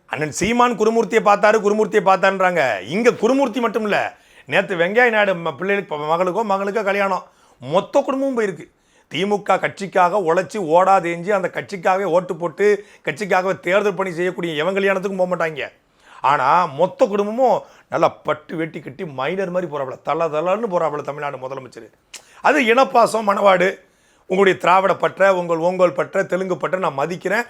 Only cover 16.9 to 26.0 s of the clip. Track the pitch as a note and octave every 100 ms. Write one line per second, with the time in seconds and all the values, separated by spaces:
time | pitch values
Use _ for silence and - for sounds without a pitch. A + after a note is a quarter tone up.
16.9 | - A#3 G3+ G3+ A#3 B3 F3 - - -
17.9 | C3+ D#3+ - D3+ D3 - E3+ D#3+ D#3 C#3+
18.9 | - F3 C3 C#3 F#3+ F3+ F3+ F3 D3 C3
19.9 | A#2+ - D3+ E3 D3+ F3 G#3+ A#3 F3 D#3+
20.9 | D3 C#3 D3 D3 C3 C3 C3+ B2 A#2 A2
21.9 | _ _ - _ _ A3 D4 A3+ A#3+ C4+
22.9 | A#3+ G#3+ A3 G#3 G#3 G3+ F3+ F#3 - _
23.9 | _ _ _ - F#3 F#3+ F3 E3+ F#3 F#3+
24.9 | E3+ E3 C3+ G3 F#3 F3 E3 F3 F#3 F3
25.9 | D#3+